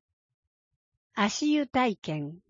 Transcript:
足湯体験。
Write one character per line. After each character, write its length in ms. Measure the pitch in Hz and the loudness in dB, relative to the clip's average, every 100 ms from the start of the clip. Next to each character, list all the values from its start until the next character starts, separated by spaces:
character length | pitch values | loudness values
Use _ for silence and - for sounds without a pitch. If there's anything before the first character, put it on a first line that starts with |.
| _ _ _ _ _ _ _ _ _ _ _ | _ _ _ _ _ _ _ _ _ _ _
足 380 | - 208 - 302 | -2 -2 0 0
湯 160 | 302 277 | 2 2
体 260 | 262 254 | 2 2
験。 440 | 196 - 156 147 170 _ | 0 -6 -6 -6 -10 _